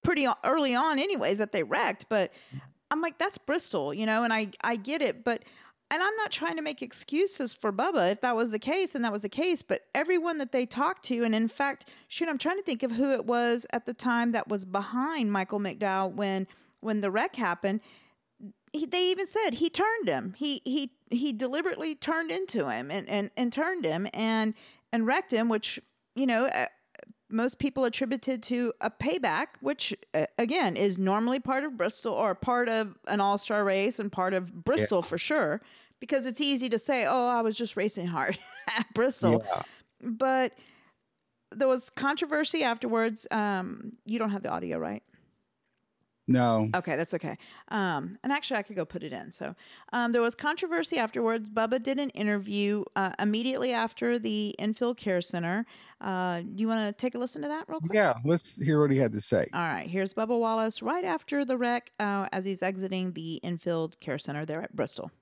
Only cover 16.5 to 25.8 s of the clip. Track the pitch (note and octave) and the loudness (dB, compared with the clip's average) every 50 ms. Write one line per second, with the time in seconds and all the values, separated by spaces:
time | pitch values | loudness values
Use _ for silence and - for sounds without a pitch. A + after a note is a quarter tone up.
16.5 | - - _ _ _ _ - A3 G#3+ G#3 G3+ G3+ F#3 G#3+ A3+ - - - A#3+ F#3 | -8 -20 _ _ _ _ -4 -2 -2 0 0 0 0 0 0 0 -2 -2 -2 -2
17.5 | F3 - - G3 F#3+ A3 - - - - - _ _ _ _ _ _ _ - G3+ | -2 0 0 -2 -2 -2 -4 -8 -20 -20 -20 _ _ _ _ _ _ _ -20 -20
18.5 | - _ _ _ _ D4+ D4+ - - F4+ F4+ F4+ F#4 F4+ G4 - - G#4+ A4 F4+ | -20 _ _ _ _ -6 -4 -2 0 2 2 2 2 2 0 0 0 2 2 0
19.5 | A#3 A3+ D#4 E4+ - - F#4+ G#4+ A4+ A4+ F4+ G3+ D3+ C3 A2+ F#3+ F#3 - C#4+ D4 | 0 0 0 0 2 2 2 2 2 0 0 0 0 0 -2 -6 -8 -6 -4 -4
20.5 | C#4+ - _ B3+ B3+ - C#4 B3 _ _ _ _ - A#3+ C4 D4 B3+ G#3 B3+ B3 | -4 -4 _ -2 -2 -2 -2 -4 _ _ _ _ -2 0 0 0 -2 0 -2 -2
21.5 | C4 D4+ E4+ F#4+ - - D#4 D#4+ D#4 - - D4 D#4+ D#4+ E4 D#4+ E4 F#4 F#4+ F#4 | 0 0 -2 -2 -4 -4 -4 -6 -6 -4 -4 -2 -2 -2 -2 -2 -2 -4 -4 -2
22.5 | - A#3 D3+ C3+ A2+ A2+ B2+ C#3+ D#3 G3 - - G3+ G#3 F#3+ - _ - B3+ A#3+ | -2 -2 0 0 -2 -4 -4 -4 -6 -6 -4 -2 -2 -2 -2 -4 _ -2 -2 -2
23.5 | A3+ C#4 D#4 E4+ F#4+ F4+ B3 E3 D#3 E3+ G3 G#3 - - A3 A3+ A3+ A3 A3 A3 | 0 0 0 0 0 -2 0 0 0 0 -2 -4 -4 -2 0 0 2 2 2 0
24.5 | G#3+ - - - - _ _ _ - A#3 A3+ A3 C4 F4 - - - A3+ A3+ A#3 | -2 -4 -12 -20 -20 _ _ _ -2 0 2 2 2 0 0 0 0 2 2 2
25.5 | A3+ G#3+ - - - - | 2 2 0 -2 -6 -6